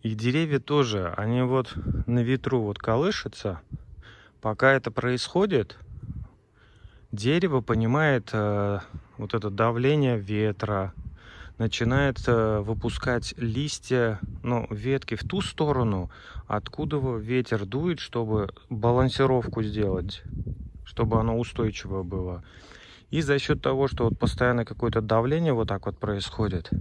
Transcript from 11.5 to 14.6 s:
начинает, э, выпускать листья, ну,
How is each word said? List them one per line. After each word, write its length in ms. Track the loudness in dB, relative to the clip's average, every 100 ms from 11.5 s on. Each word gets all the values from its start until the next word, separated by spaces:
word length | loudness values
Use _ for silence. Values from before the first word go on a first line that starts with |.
| -4
начинает, 640 | -2 2 2 4 4 2 2
э, 320 | 4 4 2
выпускать 760 | 0 -2 -2 -2 0 0 -2 -4
листья, 840 | -2 -2 -4 -6 0 2 2 0 -6 -6
ну, 240 | -2 -2